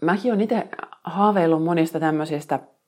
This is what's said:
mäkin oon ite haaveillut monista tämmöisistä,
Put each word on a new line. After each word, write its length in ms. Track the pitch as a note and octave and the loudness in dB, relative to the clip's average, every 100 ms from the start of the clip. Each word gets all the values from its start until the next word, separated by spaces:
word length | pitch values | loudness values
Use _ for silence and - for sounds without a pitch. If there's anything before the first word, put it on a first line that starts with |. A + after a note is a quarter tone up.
mäkin 300 | D#3+ G3 A#3 | -2 0 0
oon 100 | G#3 | 0
ite 260 | G#3+ A3 - - - - | 0 -2 -4 -10 -16 -14
haaveillut 600 | - E3+ G#3 G3+ E3 D#3+ | -10 0 2 4 2 2
monista 360 | D#3+ E3+ D#3+ D#3+ | 2 0 0 0
tämmöisistä, 600 | D#3+ D#3 D3+ D3 - C3+ - _ | -2 -2 -2 -6 -4 -6 -6 _